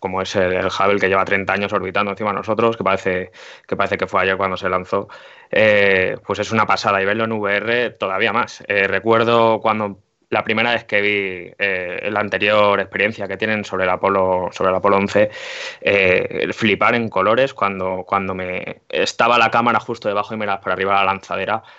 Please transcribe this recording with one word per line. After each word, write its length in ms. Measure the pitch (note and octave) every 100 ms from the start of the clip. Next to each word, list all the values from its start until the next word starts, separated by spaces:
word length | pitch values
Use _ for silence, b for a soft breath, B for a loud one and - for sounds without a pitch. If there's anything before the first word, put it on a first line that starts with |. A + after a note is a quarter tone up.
como 200 | F#2+ F#2+
es 160 | F#2+ G#2
el, 160 | F2+
el 140 | F#2 F#2
Hubble, 340 | - G2 G2+
que 80 | F#2+
lleva 160 | F#2+
treinta 300 | F#2 G2 F#2+
años 180 | G2 G2+
orbitando 380 | G2+ F#2 F#2+ G2+
encima 180 | G2 G#2+
de 80 | G2
nosotros, 400 | G2+ G#2+ A#2 A2+
que 80 |
parece, 480 | F#2+ F#2+ F#2+ F#2 F#2 B B B B
que 100 | F#2+
parece 200 | F#2+ G2
que 100 | F#2
fue 140 | F#2+
ayer 160 | F#2+ F#2+
cuando 220 | F#2+ F2+
se 100 | F#2+
lanzó. 400 | F#2 F#2 G2 G#2 B B B B
Eh, 680 | - A2 G#2 G2+ F#2+ F#2 G#2 -
pues 140 | G2
es 120 | G#2
una 140 | A2 G2+
pasada, 340 | G2 A2 G2
y 60 | G2
verlo 180 | A2
en 80 | A2+
V 240 | A2 G2+ G2+
R 340 | G#2+ A#2+ A#2
todavía 420 | - G2 F#2+ A2
más. 280 | A2 G2+ - -
Eh, 180 | G2+ G2
recuerdo 760 | F#2+ A2 A2+ A#2 A#2 A2+ A2
cuando 380 | A2+ G#2+ G#2 F#2+ _ _ -
la 120 | A2
primera 300 | A2+ A2 A#2+
vez 100 | A#2
que 160 | - G2+
vi, 520 | G2+ G2+ G2 F2+ F2 -
eh, 500 | G2 F#2 F2+ F2+ G#2
la 120 | G#2
anterior 580 | G#2 G2 G#2 G#2+ G#2 G2+
experiencia 480 | F#2+ F#2+ G#2 A2+ G2
que 100 | F#2+
tienen 280 | A2 G#2+
sobre 180 | G2+ F#2+
el 80 | F#2
Apolo, 580 | G2 G2 G2 F#2 F#2 F2
sobre 180 | - F#2
el 60 | F#2
Apolo 200 | G2+ G2
once, 320 | G2 G2+ G#2 B B B B B
eh, 580 | - G2+ F#2 F#2+ - -
el 120 | E2
flipar 400 | - A2 F#2+ G#2+
en 140 | A#2+ A2+
colores 440 | F#2+ G2 A#2+ C3+
cuando, 520 | - G2+ F#2+ F#2 F#2 -
cuando 260 | G2 F#2+
me 500 | F#2 F#2 F2+ - - -
estaba 500 | E2+ F#2+ - A#2 A#2+
la 120 | A2+
cámara 300 | A#2 A#2+ A2
justo 260 | - A#2 G#2+
debajo 260 | G2+ G#2
y 40 | A2
miras 240 | G2+ G2
para 140 | G2
arriba 200 | F#2 F#2+
la 100 | G2
lanzadera, 600 | F#2+ G2 - F#2 F#2+ A2 B